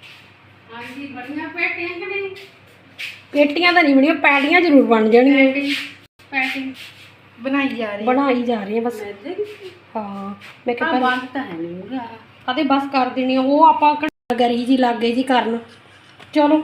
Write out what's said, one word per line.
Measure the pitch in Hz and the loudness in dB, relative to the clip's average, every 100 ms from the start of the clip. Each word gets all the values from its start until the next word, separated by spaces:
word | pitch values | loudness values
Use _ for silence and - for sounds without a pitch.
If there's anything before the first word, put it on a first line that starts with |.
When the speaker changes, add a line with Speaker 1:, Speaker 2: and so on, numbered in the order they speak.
| - - - _ - - - 233 | -20 -20 -20 _ -20 -20 -20 -18
Speaker 1:
ਹਾਂਜੀ, | 254 269 285 | -16 -14 -14
ਬੜੀਆਂ | 247 247 302 320 | -14 -12 -10 -8
ਪੇਟੀਆਂ | 349 349 349 339 349 | -4 -4 -4 -8 -8
ਕਿ | 381 | -8
ਨਹੀਂ? | 392 392 - - - - - _ - - - - | -6 -8 -10 -20 -20 -20 -20 _ -16 -16 -16 -4
Speaker 2:
ਪੇਟੀਆਂ | 285 285 330 349 | 0 0 2 2
ਤਾਂ | 349 | 4
ਨਹੀਂ | 302 269 | 4 4
ਬਣੀਆਂ, | 285 330 | 4 2
ਪੈੜੀਆਂ | 302 277 285 349 | 2 2 2 4
ਜ਼ਰੂਰ | 339 277 226 | 6 6 6
ਬਣ | 226 220 | 4 6
ਜਾਣਗੀਆਂ। | 233 262 277 269 | 6 6 6 4
Speaker 1:
ਪੈਟੀ, | 269 285 285 - - _ _ - | 2 -4 -6 -10 -16 _ _ -10
ਪੈਟੀ | 277 262 269 262 262 - - - - _ - | -6 -4 -6 -10 -14 -18 -20 -20 -20 _ -12
ਬਣਾਈ | 247 277 269 | -4 -2 -2
ਜਾ | 226 220 202 | -4 -6 -4
ਰਹੀ | |
ਆ। | 226 | -2
Speaker 2:
ਬਣਾਈ | 254 277 247 | 0 0 0
ਜਾ | 240 226 | -2 -4
ਰਹੀ | 196 226 | -4 -4
ਆ | |
ਬਸ। | 233 214 | -4 -6
Speaker 1:
ਮੈਦੇ | 202 202 285 370 | -10 -12 -10 -8
ਦੀ? | 415 - 370 - - 226 | -10 -12 -20 -20 -14 -12
Speaker 2:
ਹਾਂ, | 202 196 196 202 - - 254 | -10 -10 -12 -14 -18 -10 -6
ਮੈਂ | 240 | -4
ਕਿਹਾ | 254 | -2
Speaker 1:
ਆਹ | |
Speaker 2:
ਪਰ | 254 | 0
Speaker 1:
ਬੰਦ | 254 254 262 | 0 -2 -6
ਤਾਂ | 277 | -10
ਹੈ | 202 | -10
ਨਹੀਂ | 165 170 180 | -10 -10 -10
ਗਾ। | 202 254 226 - - - - | -10 -10 -10 -16 -20 -12 -6
Speaker 2:
ਕਦੇ | 254 | -2
ਬਸ | 277 277 277 | 0 0 0
ਕਰ | 269 254 | -2 -2
ਦੇਣੀ | 254 254 262 | -2 -2 0
ਆ, | |
ਉਹ | 262 285 320 | 2 6 6
ਆਪਾਂ | 302 294 294 | 6 2 0
ਘ-, | 311 - - 233 | -4 -8 -6 0
ਗਰੀ | 240 240 247 | 0 0 0
ਜੀ | 262 | 2
ਲੱਗ | 240 233 | 2 0
ਗਈ | 233 | -2
ਜੀ | 233 | 0
ਕਰਨ। | 262 254 220 233 - - - - - - - | 0 0 0 -4 -8 -20 -20 -20 -20 -20 -4
ਚਲੋ, | 302 294 311 | 2 4 2